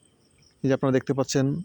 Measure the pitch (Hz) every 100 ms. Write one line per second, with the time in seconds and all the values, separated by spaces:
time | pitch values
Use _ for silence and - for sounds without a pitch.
0 | _ _ _ _ _ _ 135 131 139 127
1 | - 135 131 143 135 160